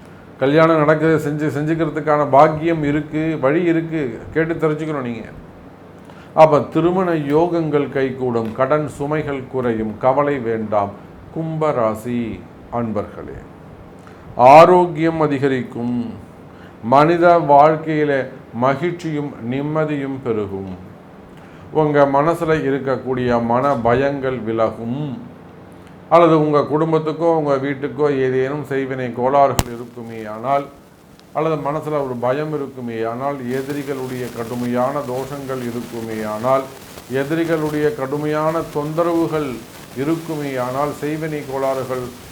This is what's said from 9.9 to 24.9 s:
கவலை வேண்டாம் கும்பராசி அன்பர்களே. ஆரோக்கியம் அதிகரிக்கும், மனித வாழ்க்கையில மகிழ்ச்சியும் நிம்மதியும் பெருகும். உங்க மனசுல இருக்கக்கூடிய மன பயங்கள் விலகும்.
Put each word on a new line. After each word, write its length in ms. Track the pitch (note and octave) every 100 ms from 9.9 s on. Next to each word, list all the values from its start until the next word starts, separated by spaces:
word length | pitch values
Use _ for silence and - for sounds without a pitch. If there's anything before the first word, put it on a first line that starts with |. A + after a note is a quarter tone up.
| G#2 C3
கவலை 300 | C3+ D3 C#3 A2+
வேண்டாம் 440 | A2+ G#2+ G#2 G2+ - - - - E3
கும்பராசி 840 | D#3+ D#3+ D#3 B2+ A2 G#2+ A#2+ A#2+ A2+ F#2 E2+ - - A#2+
அன்பர்களே. 600 | A#2 G2+ F2 - C#2+ C#2 - - - - - - - - - - B2 D3+
ஆரோக்கியம் 640 | F3 F3+ F3 D3+ E3 E3 D3+
அதிகரிக்கும், 680 | C#3 C#3 C3 A2 A#2+ A#2+ B2 A2 G2+ - - - - - - A2 C3+
மனித 300 | D#3 E3+ F3 F3 D3+
வாழ்க்கையில 580 | C#3+ D3+ D#3 D#3 D3+ D3 C#3 B2 - - A2+ B2+
மகிழ்ச்சியும் 680 | C3+ F3 E3+ E3 D3 C#3+ - A2+
நிம்மதியும் 680 | C3 D3 D#3 D3+ D3 C#3 C3 B2+
பெருகும். 440 | G#2+ G2 G2 F#2+ F2+ - - - - - - - - -
உங்க 380 | D#3 D3+ D3 C#3
மனசுல 420 | C#3 D#3 E3+ D#3+ D#3+
இருக்கக்கூடிய 880 | C3+ C#3 C#3 B2 A#2 B2+ B2 A#2+
மன 320 | A#2 A#2+ C#3+ C3
பயங்கள் 680 | A#2 B2+ C#3 C#3+ C3 B2+
விலகும். 800 | G#2+ A2+ A2 A2 A#2